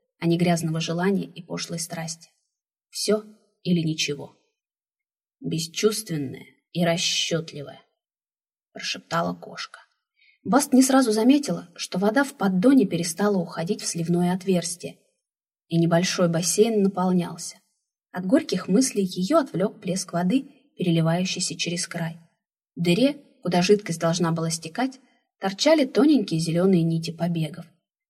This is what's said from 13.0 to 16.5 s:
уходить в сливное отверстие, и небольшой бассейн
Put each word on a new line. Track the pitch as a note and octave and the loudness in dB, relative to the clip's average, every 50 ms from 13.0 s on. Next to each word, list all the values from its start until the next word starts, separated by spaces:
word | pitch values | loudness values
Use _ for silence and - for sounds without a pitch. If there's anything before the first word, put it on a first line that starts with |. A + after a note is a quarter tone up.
| E3+ - - - G3+ G#3 G#3 F#3 | -4 -4 -4 -2 0 0 0 0
уходить | E3+ - - E3+ E3 F3 A3 - | -2 -4 -6 -6 -4 -4 -4 -6
в | - - | -6 -6
сливное | - E3 E3 E3+ F3 F3 F3+ F3 F#3 | -6 -4 -2 0 0 2 2 0 0
отверстие, | F#3+ - G3 F#3 F3 E3 - - - - - - _ _ _ _ _ _ _ _ _ _ _ _ _ _ - | -2 0 0 0 0 0 -4 -8 -10 -12 -14 -16 _ _ _ _ _ _ _ _ _ _ _ _ _ _ -2
и | E3 E3+ | 0 2
небольшой | E3+ E3 E3+ E3+ F#3 F#3 - - F3+ E3+ | 2 4 4 2 2 0 0 0 0 0
бассейн | E3+ E3+ F3+ - | 0 0 -2 0